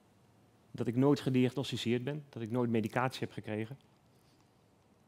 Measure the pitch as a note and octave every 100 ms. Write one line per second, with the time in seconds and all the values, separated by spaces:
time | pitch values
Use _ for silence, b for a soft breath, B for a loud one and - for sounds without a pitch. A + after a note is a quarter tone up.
0 | _ _ _ _ _ _ _ - A#2+ A#2
1 | C#3 C#3 C#3+ B2+ B2 C#3+ B2+ A#2 A2+ B2
2 | B2+ D3+ C#3+ A2+ A2+ B2 A#2+ A2+ G#2+ B2
3 | B2+ - A2+ - A2 G#2+ A2 C#3 _ _
4 | _ _ b b b b _ _ _ _